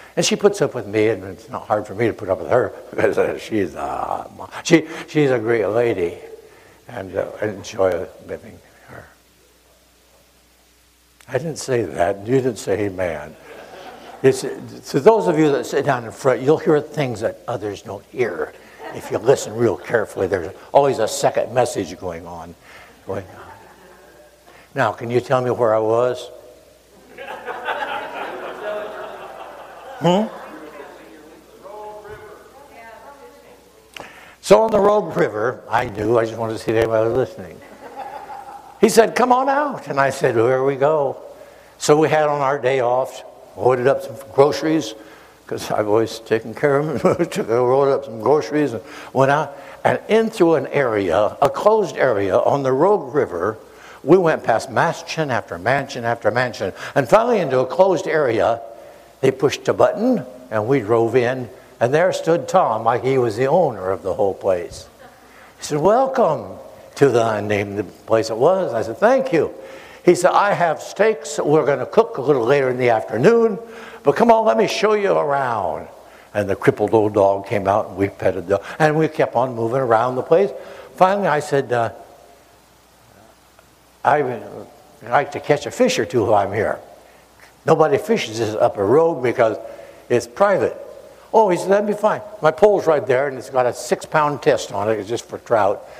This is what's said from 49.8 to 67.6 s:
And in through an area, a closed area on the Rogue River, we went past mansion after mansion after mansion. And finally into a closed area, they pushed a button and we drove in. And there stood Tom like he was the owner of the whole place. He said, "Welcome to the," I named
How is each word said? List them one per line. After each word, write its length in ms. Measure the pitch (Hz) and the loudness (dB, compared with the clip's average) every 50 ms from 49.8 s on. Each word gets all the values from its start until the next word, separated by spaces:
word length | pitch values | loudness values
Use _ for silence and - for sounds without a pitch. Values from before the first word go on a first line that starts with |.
| - | 0
And 140 | 120 127 123 - - | 0 0 0 0 0
in 200 | 202 226 226 220 | 2 2 2 0
through 260 | - - 180 165 165 | 2 2 4 4 4
an 120 | 147 131 - | 2 0 -2
area, 720 | - 143 139 120 110 104 98 85 80 101 104 - - - | -2 0 0 0 0 0 0 2 2 2 2 0 0 0
a 80 | - - | 0 0
closed 460 | - - - 208 220 220 196 151 131 | 0 2 2 4 4 4 2 -2 0
area 420 | - 143 131 110 98 101 95 90 120 | 0 2 2 2 2 0 2 2 2
on 260 | - - 131 143 135 | 4 2 2 2 2
the 100 | 131 131 | 0 2
Rogue 400 | 131 165 196 208 185 143 127 127 | 2 4 4 2 2 -2 -2 -2
River, 420 | 143 113 - 85 85 85 107 110 - - - - - - - - - - | -2 -2 -2 -2 -2 -4 -4 -4 -6 -10 -20 -20 -20 -20 -20 -20 -6 2
we 140 | 131 170 196 | 4 6 6
went 260 | 175 160 147 117 - | 6 4 0 0 0
past 260 | - 117 107 - - | 0 0 0 0 -2
mansion 600 | 107 120 147 170 151 - - - - 165 160 139 | 0 0 0 0 -2 -4 -10 -8 -6 -4 -4 -2
after 260 | 120 107 - - - 87 | -2 -4 -4 -6 -10 -4
mansion 460 | 92 120 135 143 135 - - 131 117 | -2 0 0 0 -2 -6 -8 -6 -4
after 260 | 117 117 117 - - | -4 -4 0 0 0
mansion. 420 | - 123 127 123 - - 110 95 - - - - - | 0 0 0 -2 -4 -6 -6 -6 -6 -8 -12 -4 -2
And 120 | 143 135 - | -2 2 4
finally 320 | 185 214 233 247 240 202 | 4 4 4 2 2 0
into 200 | 170 131 127 127 | 0 0 0 0
a 60 | 127 | 0
closed 420 | - - - 190 196 180 - - 160 | 0 2 4 4 4 4 2 0 0
area, 520 | 151 156 147 120 113 107 87 104 117 - - - - - - - - - - - - - | 0 2 2 2 2 2 2 2 0 -2 -6 -12 -18 -20 -20 -20 -20 -20 -20 -20 -6 0
they 100 | - 135 | 0 0
pushed 340 | 131 - - 131 - - - - | 2 2 0 0 0 -2 -2 -2
a 40 | 110 | 2
button 520 | 95 120 123 135 170 220 254 254 180 135 - - - - - | 4 2 2 2 2 0 0 0 0 -2 -6 -12 -18 -12 -6
and 160 | 110 110 107 113 | -4 -2 0 0
we 140 | 143 135 | 0 0
drove 340 | 104 101 117 113 117 113 113 | 0 2 2 2 2 2 2
in. 340 | 131 117 120 131 131 123 110 - - - - - - | 2 2 2 0 -4 -6 -10 -14 -18 -20 -20 -4 -2
And 140 | 117 120 139 | 0 2 2
there 180 | 156 180 190 | 2 2 2
stood 360 | - - - 160 165 170 - - | 0 0 0 0 0 0 0 2
Tom 340 | - 185 165 131 110 110 113 | 2 2 4 2 0 0 2
like 200 | 117 123 117 - | 2 2 2 2
he 140 | 131 135 131 | 2 2 2
was 200 | 120 117 101 113 | 2 2 0 0
the 100 | 131 135 | 0 2
owner 440 | 151 185 170 143 113 95 92 92 | 2 2 2 0 -2 -4 -4 -4
of 120 | 98 90 - | -4 -4 -4
the 100 | 95 85 | -4 -2
whole 200 | 101 104 98 92 | 0 0 0 0
place. 540 | - - 101 92 87 - - - - - - - - - - - - - - - - - - - - | 0 0 0 0 0 -2 -6 -12 -16 -18 -20 -20 -20 -20 -20 -20 -20 -20 -20 -20 -20 -20 -20 -18 -16
He 60 | - | -8
said, 140 | - 151 147 | -6 -2 0
"Welcome 800 | 151 196 214 254 269 262 269 262 214 170 147 127 98 92 92 - - - - - - - - | 4 4 4 4 2 2 2 2 2 2 0 -2 -6 -10 -14 -16 -18 -20 -20 -20 -20 -18 0
to 140 | - 143 135 | 4 4 6
the," 120 | 117 120 | 6 4
I 200 | 113 113 107 104 | 2 2 0 -2
named 360 | 104 104 104 101 | -2 0 0 0